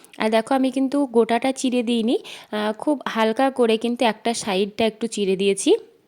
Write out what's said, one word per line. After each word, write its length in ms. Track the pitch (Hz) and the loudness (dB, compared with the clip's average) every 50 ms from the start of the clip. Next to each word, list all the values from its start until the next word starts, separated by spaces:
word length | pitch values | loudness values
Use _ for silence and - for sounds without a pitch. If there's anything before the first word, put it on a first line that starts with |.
| - - - | -20 -20 -6
আর 120 | - 214 220 | -4 -2 2
দেখো 240 | 226 220 220 - 269 | 2 0 2 2 0
আমি 180 | 262 262 262 | 0 0 0
কিন্তু 340 | 254 269 269 254 277 285 285 | 0 -2 -2 0 0 0 -2
গোটাটা 460 | 247 226 233 220 220 226 233 - 269 | 2 2 2 2 4 0 0 0 -2
চিড়ে 320 | 262 - - 254 240 247 226 | -2 -2 -2 -2 0 0 0
দিইনি, 340 | 226 240 233 214 233 311 | 0 0 0 0 0 -2
আহ, 560 | - - - - - - - 214 214 208 214 214 | -2 -4 -10 -18 -20 -14 -8 -6 -4 -2 -2 -4
খুব 280 | - - 302 294 254 - | -2 -2 -2 -2 -2 -2
হালকা 420 | - - 226 220 220 220 - 269 269 | -4 0 0 0 0 2 2 0 0
করে 280 | 262 - 240 220 220 | 2 2 2 2 2
কিন্তু 280 | 220 240 233 240 - 262 | 2 0 -4 -2 0 0
একটা 280 | 220 214 - - 233 233 | 0 0 0 -4 -4 -4
সাইডটা 520 | - - 220 185 190 208 196 - - 226 | -4 -4 -2 0 0 -2 -2 -2 0 0
একটু 220 | 220 220 - 233 | 0 0 -2 -8
চিড়ে 280 | 226 - 208 202 185 190 | -6 -2 -2 0 0 0
দিয়েছি। 400 | 180 202 196 196 190 - 294 427 466 - - _ _ _ | 2 2 0 0 2 2 2 2 2 0 -12 _ _ _